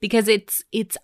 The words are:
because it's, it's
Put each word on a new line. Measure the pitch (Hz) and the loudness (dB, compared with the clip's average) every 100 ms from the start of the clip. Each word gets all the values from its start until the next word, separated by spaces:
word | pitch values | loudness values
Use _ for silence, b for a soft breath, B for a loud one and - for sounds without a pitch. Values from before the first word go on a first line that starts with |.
because | 208 226 208 | -2 2 2
it's, | 214 196 - - | 2 0 -8 -6
it's | 220 220 - | -6 -6 -4